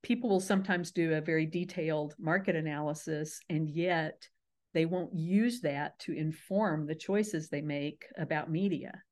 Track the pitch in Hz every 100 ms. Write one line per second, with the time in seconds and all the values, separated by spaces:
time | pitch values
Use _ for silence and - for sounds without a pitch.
0 | - 240 240 190 185 196 190 180 170 -
1 | 165 156 156 160 160 170 185 - 160 151
2 | 147 - 156 180 190 165 156 147 151 151
3 | - 156 151 - - 156 156 151 175 170
4 | 156 - - _ _ _ _ 165 160 180
5 | 175 160 165 196 240 240 160 139 147 -
6 | - 151 156 156 - 190 214 156 147 156
7 | - 202 208 165 156 147 147 143 143 147
8 | - - 156 156 156 160 202 170 - -
9 | _